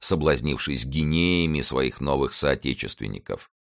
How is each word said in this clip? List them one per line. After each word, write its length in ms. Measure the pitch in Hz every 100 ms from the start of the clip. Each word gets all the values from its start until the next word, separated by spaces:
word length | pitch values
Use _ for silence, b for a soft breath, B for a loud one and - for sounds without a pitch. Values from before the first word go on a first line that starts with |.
соблазнившись 840 | - 87 76 67 69 65 - 65
гинеями 760 | 62 73 76 80 87 87 82 76
своих 400 | 69 64 65 -
новых 320 | 69 69 69
соотечественников. 1160 | - 73 65 67 62 55 - 52 50 - 50 - _